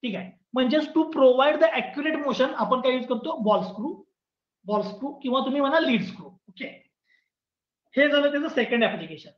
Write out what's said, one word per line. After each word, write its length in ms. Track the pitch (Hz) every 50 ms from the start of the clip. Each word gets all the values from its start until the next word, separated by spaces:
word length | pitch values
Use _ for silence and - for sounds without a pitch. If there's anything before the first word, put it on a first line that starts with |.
| -
ठीक 120 | 240 190
आहे, 160 | 180 185 - - _ _ _ -
म्हणजेच 340 | 254 254 254 285 311 302 - -
to 100 | 320 302 - -
provide 440 | 277 269 254 247 254 269 294 302 302 320
the 60 | 320 - 254
accurate 400 | - - - 285 285 320 311 285
motion 360 | 294 277 233 - 254 285 -
आपण 240 | - 220 185 254 262
काय 120 | - 262 254
यूज 140 | 254 233
करतो, 300 | - 247 220 - 320 320 285 214
बॉल 200 | 214 208 185 185
स्क्रू, 300 | 185 190 220 214 311 392 - - _ _ _ _ _ _ _ _ _ _ _ _
बॉल 160 | 185 208 208 -
स्क्रू 300 | - - - 262 294 302 - -
किंवा 180 | 262 240 269
तुम्ही 200 | - 269 262 285
म्हणा 200 | 277 269 302 330
लीड 220 | 320 277 240 208 -
स्क्रू. 220 | - - - - - - _ _ _
ओके, 180 | - - 175 - - - _ _ _ _ _ _ _ _ _ _ _ _ _ _ _ _ _ _ _ _ _ _ _
हे 140 | 254 285 294
झालं 220 | 285 285 285 285
त्याचं 180 | 285 285 294 320 -
सेकंड 300 | - 240 - 254 233 226
ॲप्लिकेशन. 460 | 196 - 170 165 156 160 143 - - _